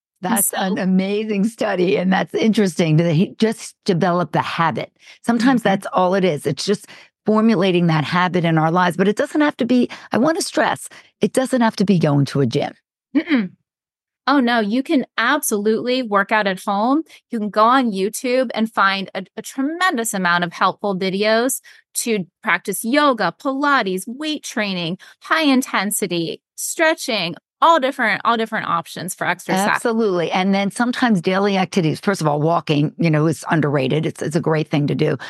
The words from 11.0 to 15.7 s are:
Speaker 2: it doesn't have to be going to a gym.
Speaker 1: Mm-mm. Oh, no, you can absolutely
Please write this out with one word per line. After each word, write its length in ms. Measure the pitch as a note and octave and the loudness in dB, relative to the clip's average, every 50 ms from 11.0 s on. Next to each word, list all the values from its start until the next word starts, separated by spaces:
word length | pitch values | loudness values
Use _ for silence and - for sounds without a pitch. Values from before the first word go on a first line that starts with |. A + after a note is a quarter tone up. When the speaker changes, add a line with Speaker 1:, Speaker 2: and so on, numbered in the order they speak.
| - _ _ - | -20 _ _ -2
Speaker 2:
it 120 | - G3+ - | -2 0 0
doesn't 280 | C4 C4 B3 B3+ B3+ | 0 -2 0 2 2
have 140 | A#3+ A3 - | 2 2 2
to 80 | - G3 | 0 2
be 140 | - F#3+ D#3+ | 2 2 4
going 260 | D#3+ D3+ C#3+ C#3+ C#3 | 4 4 4 2 2
to 160 | - - C#3 | 0 0 0
a 40 | C#3 | 0
gym. 280 | A#2 C#3 C#3 B2 - - _ _ _ _ _ _ _ - | 0 0 -2 -4 -4 -8 _ _ _ _ _ _ _ -4
Speaker 1:
Mm-mm. 360 | D4 D#4+ E4+ D4+ A#3+ F#3+ E3+ - _ _ _ _ _ _ _ _ _ _ _ _ _ - | -2 0 0 0 0 0 -2 -8 _ _ _ _ _ _ _ _ _ _ _ _ _ -2
Oh, 120 | B3+ C#4+ C#4+ | 0 2 2
no, 200 | A#3+ A#3 A#3+ A#3 | 2 2 2 0
you 240 | G#3 G3+ A3+ C4 C4+ | 0 0 0 -2 0
can 240 | - E4+ B3+ - - _ | 0 0 0 0 -2 _
absolutely 880 | - A3+ B3 C#4+ D#4 - - A3+ G#3 G#3 A3 | -2 0 0 0 0 -2 -2 -2 0 0 0